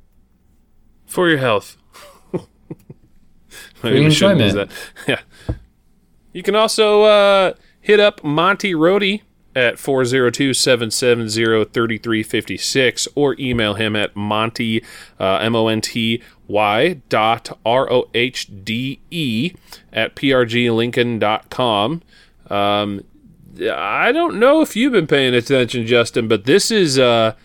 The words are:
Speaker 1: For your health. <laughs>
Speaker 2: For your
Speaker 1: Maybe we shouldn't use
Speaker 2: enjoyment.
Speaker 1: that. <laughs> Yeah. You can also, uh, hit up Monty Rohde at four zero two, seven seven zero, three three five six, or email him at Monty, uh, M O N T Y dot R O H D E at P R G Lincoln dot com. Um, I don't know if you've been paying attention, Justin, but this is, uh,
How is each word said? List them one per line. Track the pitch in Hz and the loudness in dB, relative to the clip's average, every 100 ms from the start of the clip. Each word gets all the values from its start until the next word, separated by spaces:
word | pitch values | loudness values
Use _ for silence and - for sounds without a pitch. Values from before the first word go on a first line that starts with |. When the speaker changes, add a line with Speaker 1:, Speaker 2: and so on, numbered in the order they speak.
| _ _ _ _ _ _ _ _ _ _ - | _ _ _ _ _ _ _ _ _ _ -10
Speaker 1:
For | - 180 | -2 0
your | 147 | 2
health. | 127 104 - - _ - | 0 -2 -4 -20 _ -20
<laughs> | - - - | -20 -20 -12
Speaker 2:
For | 170 - _ - 160 _ - _ _ _ _ _ - - - | -10 -12 _ -20 -20 _ -20 _ _ _ _ _ -20 -20 -8
your | 117 | 0
Speaker 1:
Maybe | 135 151 | 4 4
we | |
shouldn't | 151 196 175 | 4 4 4
use | 104 | 2
Speaker 2:
enjoyment. | 101 98 - - - - | 0 -6 -10 -18 -12 -4
Speaker 1:
that. | 127 - | -4 -6
<laughs> | - - | -18 -10
Yeah. | - - _ _ _ _ _ _ | -10 -12 _ _ _ _ _ _
You | 175 | -8
can | 185 208 | -2 0
also, | 220 - 214 208 | 0 2 2 4
uh, | 214 208 202 196 180 - _ _ | 6 6 4 4 2 -2 _ _
hit | - 208 | 2 4
up | 208 - | 4 0
Monty | 151 151 180 196 208 | -4 0 2 0 -2
Rohde | 165 165 202 196 208 _ _ _ 131 | 2 2 2 0 -4 _ _ _ 0
at | 120 - | 0 -2
four | - 131 | -2 0
zero | 123 131 123 | 2 2 2
two, | 110 139 | 2 -2
seven | 123 - 120 117 | 0 0 0 -2
seven | - 127 117 113 | -2 0 0 0
zero, | 113 113 110 | -2 0 0
three | 104 127 117 110 | 0 -2 -2 -4
three | 117 110 | -2 -4
five | 107 113 - 95 | -2 -4 -4 -8
six, | - 135 123 - - | -4 0 0 -2 -6
or | - 143 123 | -2 -2 -2
email | 131 120 107 | -4 -2 -2
him | 101 110 107 | -2 -2 -2
at | 101 | -4
Monty, | 101 104 107 113 - 113 110 - - - - | -6 -4 -2 -2 -4 -4 -4 -6 -20 -20 -4
uh, | 98 98 | -2 0
M | 113 117 | 0 0
O | 110 | 0
N | 110 | -2
T | - 120 113 117 - _ - | -4 -4 -4 -4 -8 _ -6
Y | 101 104 110 165 151 - | -2 0 2 0 -4 -4
dot | 117 110 117 - - | 0 0 -2 -6 -8
R | 110 123 131 | -2 0 0
O | 123 120 | -2 -2
H | 113 127 - - 101 | -2 -2 -4 -14 -14
D | 101 113 131 - - | -8 -6 -6 -10 -12
E | 170 139 110 165 - - - _ | -8 -4 -4 -6 -8 -20 -20 _
at | 110 110 | -6 -6
P | - 139 | -2 0
R | 131 | 2
G | 117 120 120 | 0 0 0
Lincoln | 113 120 123 120 113 | 0 -2 -2 -2 0
dot | 104 107 - | -2 -2 -6
com. | - 123 104 110 165 _ - _ _ - | -4 0 0 0 -4 _ -20 _ _ -8
Um, | 101 101 104 104 98 - _ - _ - - 110 | -2 0 -2 -4 -8 -12 _ -20 _ -20 -8 -6
I | 73 98 127 196 | -4 -4 -2 -2
don't | 302 339 185 | 0 -2 0
know | 247 320 | 2 2
if | 302 202 | 2 0
you've | 269 | 0
been | 226 160 | 0 0
paying | 143 131 | 0 2
attention, | 123 117 135 120 123 113 | 0 2 0 0 -4 0
Justin, | 120 117 131 113 | 2 2 -2 0
but | 110 | -2
this | 107 190 - | 2 2 2
is, | 220 165 131 | 0 2 2
uh, | 123 117 110 - | 2 4 0 -2